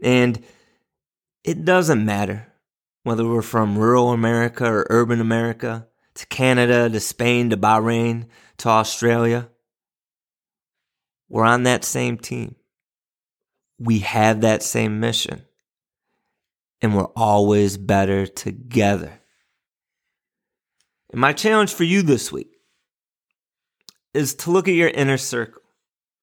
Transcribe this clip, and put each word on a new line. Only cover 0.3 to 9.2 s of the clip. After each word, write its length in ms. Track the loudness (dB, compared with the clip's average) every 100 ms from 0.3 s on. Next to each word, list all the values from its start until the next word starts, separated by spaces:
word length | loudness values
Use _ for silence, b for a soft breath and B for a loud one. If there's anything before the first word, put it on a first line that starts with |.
| -2 b b b b b _ _ _ _ _
it 200 | -8 -4
doesn't 400 | 2 2 4 2
matter 480 | 0 -2 -4 -6 -12 _ _ _ _ _
whether 220 | -6 -2 0
we're 160 | -2
from 360 | -2 0 0 2
rural 340 | 4 4 4
America 540 | 2 0 0 -2 -2 -2
or 220 | 0 2
urban 320 | 2 2 0
America, 680 | 0 0 -2 -4 -8 -8 -12 _ _ -20
to 100 | -14
Canada, 640 | -2 0 2 4 2 2
to 100 | -2
Spain, 520 | -6 -2 0 0 0
to 60 | 0
Bahrain, 680 | 2 2 2 0 -2 -4 -10 b b -6
to 120 | 0
Australia. 800 | 2 0 -2 0 2